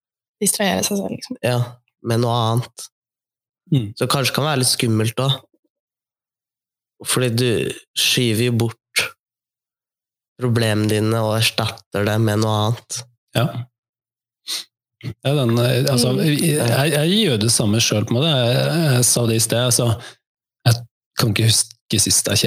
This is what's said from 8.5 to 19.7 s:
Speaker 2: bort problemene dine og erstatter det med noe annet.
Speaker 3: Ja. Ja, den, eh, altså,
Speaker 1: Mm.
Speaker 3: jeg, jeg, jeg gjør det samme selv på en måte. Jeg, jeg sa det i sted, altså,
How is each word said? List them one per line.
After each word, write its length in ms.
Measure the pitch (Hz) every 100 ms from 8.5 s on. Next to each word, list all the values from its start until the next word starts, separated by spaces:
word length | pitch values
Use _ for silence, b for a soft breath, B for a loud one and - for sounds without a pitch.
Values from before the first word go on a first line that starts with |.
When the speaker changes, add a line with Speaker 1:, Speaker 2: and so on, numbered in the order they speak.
Speaker 2:
bort 240 | 117 117 - _ - - - _ _ _ _ _ _ _ _ _ _ _ -
problemene 460 | 123 117 113 107 107
dine 240 | 107 110 113
og 160 | 110 110
erstatter 680 | 117 - 110 - _ 98 104
det 140 | 107
med 200 | 113 107
noe 180 | 110 107 107
annet. 380 | 113 - - - _ _ 117
Speaker 3:
Ja. 100 | 120 120 - _ _ _ _ _ _ _ - B B _ _ _ 120 -
Ja, 100 | 131 147
den, 220 | 120 117
eh, 260 | 120 123 139
altså, 200 | 127 123
Speaker 1:
Mm. 100 | 131 160
Speaker 3:
jeg, 320 | 147 170 -
jeg, 340 | 120 120 147
jeg 340 | 143 160 208 202
gjør 100 | 113
det 120 | 113
samme 280 | - 110 107
selv 240 | - 107 107
på 80 | 117
en 60 |
måte. 120 | 165
Jeg, 600 | 139 120 131 135 151 156 123
jeg 100 | 113
sa 200 | - 117
det 80 | 113
i 40 |
sted, 200 | - 113
altså, 420 | 123